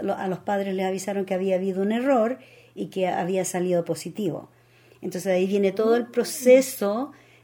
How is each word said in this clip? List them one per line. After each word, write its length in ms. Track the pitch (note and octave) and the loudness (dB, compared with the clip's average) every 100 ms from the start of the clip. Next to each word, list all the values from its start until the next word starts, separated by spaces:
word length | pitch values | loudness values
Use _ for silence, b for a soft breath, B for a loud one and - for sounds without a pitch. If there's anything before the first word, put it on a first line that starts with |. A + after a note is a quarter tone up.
lo, 140 | G3 F#3+ | -4 -4
a 100 | F#3+ | -4
los 140 | F#3 | -6
padres 340 | - G3+ G3 | -4 -2 -2
les 120 | F#3+ F#3+ | -2 -2
avisaron 380 | F#3+ F#3+ G3 | -4 -4 -4
que 100 | F#3+ | -2
había 200 | F#3 F#3+ | -2 0
habido 280 | F#3 F#3+ F#3 | 0 0 -2
un 100 | G3 | 0
error 460 | A3+ C4 C4 A3 B3+ b b b | 0 2 2 2 -2 b b b
y 120 | b G3 | b -8
que 200 | - F3+ | -2 -2
había 380 | - F3 F#3+ | 0 -2 -2
salido 400 | F3+ F#3 F3+ F3 | -2 -2 0 0
positivo. 640 | E3+ E3 F3+ E3 G3+ C#3+ - b b b b b | 0 -4 -6 -6 -4 -4 -10 b b b b b
Entonces 300 | F3+ F3+ F#3+ | -8 -6 0
ahí 140 | F3+ F#3 | 0 2
viene 240 | G3+ G3 | 2 2
todo 240 | G3 A3+ | 2 2
el 120 | A#3 A#3 | 2 0
proceso 1080 | - A3+ - B3+ C4 C4 - G3+ G#3+ C#4+ b b b | -2 -2 0 8 8 6 -2 -2 -2 -4 b b b